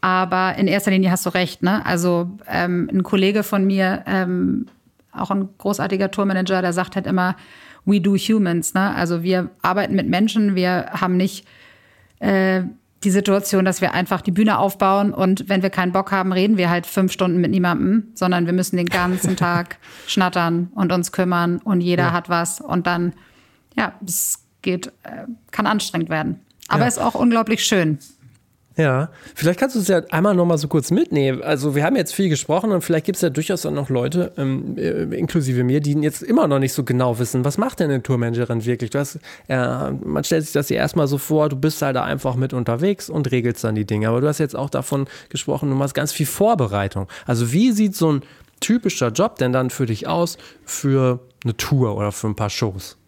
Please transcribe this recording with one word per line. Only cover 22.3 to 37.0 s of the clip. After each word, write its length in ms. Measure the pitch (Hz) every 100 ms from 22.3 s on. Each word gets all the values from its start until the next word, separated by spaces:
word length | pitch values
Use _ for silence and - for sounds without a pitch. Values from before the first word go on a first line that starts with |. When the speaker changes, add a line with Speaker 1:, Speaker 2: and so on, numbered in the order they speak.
| 170 170 -
Speaker 1:
und 260 | - 180 175
dann, 260 | 175 175 - - _ _ _ _ -
ja, 160 | 214 -
es 380 | 190 170 - - _ _
geht, 260 | - 180 - _
äh, 220 | - - - 233 _
kann 140 | - 214
anstrengend 420 | 214 - 170 165
werden. 320 | 160 156 - _ _ -
Aber 140 | -
Speaker 2:
Ja. 60 | 240
Speaker 1:
ist 100 | 233
auch 160 | 233
unglaublich 500 | - 247 226 214 220
schön. 340 | - 202 160 147 - _ - _ _ _ _ -
Speaker 2:
Ja, 300 | 156 131 156 - -
vielleicht 240 | - 156 175
kannst 160 | 262
du 60 | 254
es 80 | 185
ja 140 | 180 160
einmal 240 | 160 196
noch 100 | 185
mal 140 | 175 165
so 100 | 147
kurz 220 | 156 -
mitnehmen. 520 | 185 339 151 135 127
Also 320 | - 151 147
wir 80 | 139
haben 140 | 156 269
jetzt 160 | 165
viel 160 | - 196
gesprochen 440 | 147 - 160 220
und 100 | 190
vielleicht 240 | - 165 -
gibt's 160 | 185
ja 80 | 175
durchaus 320 | 139 160 180
dann 100 | 156
noch 160 | 147 135
Leute, 440 | 131 127 170 175 -
ähm, 400 | 135 135 135 -
äh, 280 | - - 165 -
inklusive 480 | 165 175 131 123
mir, 160 | 123 139
die 120 | 147
jetzt 300 | 147 151 147
immer 240 | - 226 156
noch 120 | 139
nicht 160 | 131
so 100 | -
genau 340 | 127 123